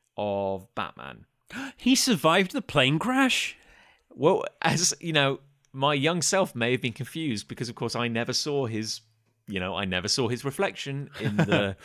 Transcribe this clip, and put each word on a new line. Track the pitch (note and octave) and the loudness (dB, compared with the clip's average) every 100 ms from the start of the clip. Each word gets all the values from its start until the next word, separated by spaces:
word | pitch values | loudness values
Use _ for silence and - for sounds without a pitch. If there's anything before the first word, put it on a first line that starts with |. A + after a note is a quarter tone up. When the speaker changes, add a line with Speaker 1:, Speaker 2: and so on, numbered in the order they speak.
| _ - | _ -6
Speaker 1:
of | G#2 G2+ G2 G2 F#2+ - | -2 0 -2 -4 -6 -8
Batman. | F2 - C2 B1 - _ _ | -8 -8 -16 -16 -20 _ _
Speaker 2:
<gasps> | A3 C4+ - | -12 -12 -2
He | - B3+ | 2 4
survived | - F#3+ D#3+ F3 F#3 | 4 4 4 4 2
the | A3 | -2
plane | - D3+ C3 D3+ | 0 4 4 4
crash? | A3 C4 C4 - - - _ - _ _ _ | 2 2 4 2 -2 -8 _ -20 _ _ _
Speaker 1:
Well, | - C#3 F#3+ - - | 0 2 4 0 -2
as, | E3 D3+ F3+ - | 0 2 0 -2
you | E3+ | 0
know, | D#3 C#3 C#3 - _ _ | 2 2 0 -8 _ _
my | C3+ C#3+ | -2 0
young | D3 C#3+ F3 | 2 2 2
self | D#3 G3 G3+ A#2+ | 2 2 0 0
may | A#2 | 0
have | B2+ | 2
been | B2+ | -2
confused | A2+ B2+ E3 D#3+ G#2+ - | -6 -10 -4 -4 -4 -6
because, | - A#2+ | -8 -8
of | A2+ | -4
course, | A#2+ A#2+ | -4 -2
I | A#2+ | -2
never | A2+ A#2 | -2 -2
saw | B2 D3+ C#3+ B2 | -2 -2 -2 -2
his, | A2 A2 - - _ _ _ - | -4 -6 -8 -12 _ _ _ -8
you | G2 | -4
know, | C3 G2 | -2 -2
I | G3 | -2
never | F#3 G3+ | -2 0
saw | - A#2 | 0 0
his | A#2+ | -2
reflection | C#3 C3 G3 - - C#3 C#3+ - | -6 -2 -4 -4 -8 -8 -10 -6
in | G#3+ G#3 | -2 0
the, | E3+ E3+ G2+ F#2+ | 2 2 2 -4